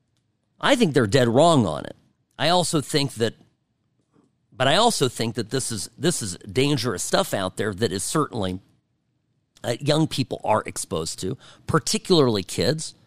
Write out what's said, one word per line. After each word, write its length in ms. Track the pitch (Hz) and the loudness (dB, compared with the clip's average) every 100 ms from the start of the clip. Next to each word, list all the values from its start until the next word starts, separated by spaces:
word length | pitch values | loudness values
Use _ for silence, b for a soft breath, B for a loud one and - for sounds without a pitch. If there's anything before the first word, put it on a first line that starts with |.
| _ _ _ _ _ _ | _ _ _ _ _ _
I 160 | 175 240 | 2 4
think 200 | 190 135 | 4 4
they're 100 | 107 | 4
dead 220 | 131 117 | 4 4
wrong 400 | 117 170 151 95 | 6 6 6 4
on 180 | 73 50 | 0 -8
it. 100 | - _ _ _ - | -14 _ _ _ -4
I 100 | 147 | 2
also 320 | 180 165 156 | 2 2 -2
think 320 | - 151 139 | 0 -2 -2
that, 220 | - 113 - _ _ _ _ _ _ _ _ _ _ _ | -2 -4 -4 _ _ _ _ _ _ _ _ _ _ _
but 160 | - 127 | -2 2
I 100 | 175 | 4
also 300 | 233 - 127 | 2 2 -2
think 280 | - 113 107 | -2 -6 -4
that 160 | 95 | -4
this 200 | 135 - | -4 -4
is, 200 | 110 - - | -8 -10 -4
this 280 | 151 - | -2 -2
is 120 | 104 87 - | -4 -10 -6
dangerous 520 | 92 139 139 120 90 | 0 2 0 -2 -4
stuff 280 | - 185 190 | -2 -2 0
out 260 | 110 95 - | -2 -4 -4
there 180 | 107 92 | -4 -2
that 160 | 113 | -2
is 120 | 98 | -2
certainly, 560 | - 165 135 98 92 92 _ _ _ _ _ _ _ _ _ _ | -4 -2 -2 -4 -4 -6 _ _ _ _ _ _ _ _ _ _
uh, 120 | 113 117 | -6 -4
young 280 | 143 151 160 | 0 0 0
people 340 | - 123 - | -2 -6 -4
are 200 | - 107 - | 0 0 -2
exposed 540 | - - 85 82 - | -8 -6 -6 -6 -6
to, 180 | 92 131 B B B | -8 -8 B B B
particularly 760 | 160 - 220 - 170 127 104 | -2 0 -4 2 4 4 2
kids. 500 | 92 - 90 156 - - | -2 -2 0 -2 -6 -16